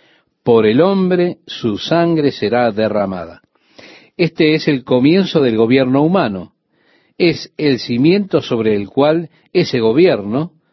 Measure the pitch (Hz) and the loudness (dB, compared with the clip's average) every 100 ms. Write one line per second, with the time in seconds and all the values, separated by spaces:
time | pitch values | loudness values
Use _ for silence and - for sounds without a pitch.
0 | _ _ _ _ - 113 107 123 185 196 | _ _ _ _ 0 2 4 4 2 2
1 | 185 180 175 - - - 117 101 - 165 | 0 0 -2 -6 -14 -8 -6 -4 -2 0
2 | 170 160 143 - 104 117 120 104 110 104 | 0 0 0 -2 -2 0 0 0 -2 -2
3 | 98 92 82 - _ _ _ _ - - | -4 -6 -12 -18 _ _ _ _ -20 -20
4 | _ - 165 - 156 156 156 139 - 127 | _ -4 -2 0 0 2 0 -2 0 2
5 | 135 185 185 160 131 110 113 131 127 135 | 4 2 2 0 0 2 2 2 2 2
6 | 156 190 123 95 82 _ _ _ _ _ | 2 0 -2 -6 -12 _ _ _ _ _
7 | _ - 180 - - - 147 120 - 120 | _ -2 0 0 -8 -4 -2 -2 -2 0
8 | 151 202 190 156 - 117 110 104 101 - | 2 2 0 -4 -2 -2 -2 -2 -2 0
9 | 147 165 160 _ _ 185 165 127 113 127 | 0 0 -4 _ _ -4 -2 0 0 2
10 | 180 113 101 123 165 _ _ | 2 2 -2 -6 -6 _ _